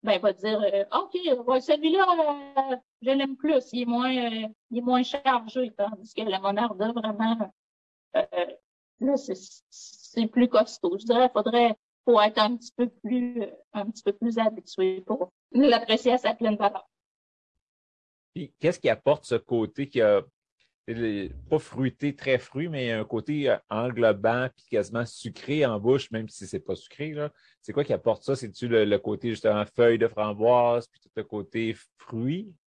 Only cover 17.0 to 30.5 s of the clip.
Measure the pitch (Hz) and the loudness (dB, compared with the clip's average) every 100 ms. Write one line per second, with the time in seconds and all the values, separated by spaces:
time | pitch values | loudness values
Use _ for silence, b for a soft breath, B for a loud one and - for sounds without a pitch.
17 | _ _ _ _ _ _ _ _ _ _ | _ _ _ _ _ _ _ _ _ _
18 | _ _ _ - 147 _ 156 180 131 110 | _ _ _ -14 -14 _ -2 0 0 0
19 | - 147 - 117 - 120 107 - 139 127 | 2 0 0 -4 -2 -2 -2 -6 -6 2
20 | 107 101 - _ _ _ _ _ - 117 | 4 4 0 _ _ _ _ _ -12 -4
21 | 117 101 92 - - 156 - - 135 123 | -4 -4 -6 -12 -4 -4 -4 -4 -4 -2
22 | 143 143 - 127 - 131 170 151 123 113 | -8 -6 0 0 0 -8 -8 -6 -4 -4
23 | 107 113 107 151 139 107 _ 107 120 117 | -4 -6 -4 -2 0 0 _ -4 -4 2
24 | 117 101 110 120 131 _ _ 113 95 113 | 2 4 2 0 -4 _ _ -4 -2 -4
25 | 117 - 117 - - 147 139 107 110 135 | -6 -8 -14 -12 -6 0 0 2 2 2
26 | - 113 110 - 98 - - 92 - - | 0 -8 -8 -14 -10 -10 -8 -10 -10 -12
27 | 151 151 147 b b b - 107 165 202 | -10 -8 -8 b b b -8 -4 0 0
28 | - 107 - 135 117 95 120 117 104 101 | 0 -2 -2 -4 -6 -8 0 2 4 2
29 | - 104 117 107 110 104 104 - 120 117 | 0 -4 -4 -2 0 0 -2 4 4 4
30 | 113 110 107 104 110 | 0 0 -4 0 2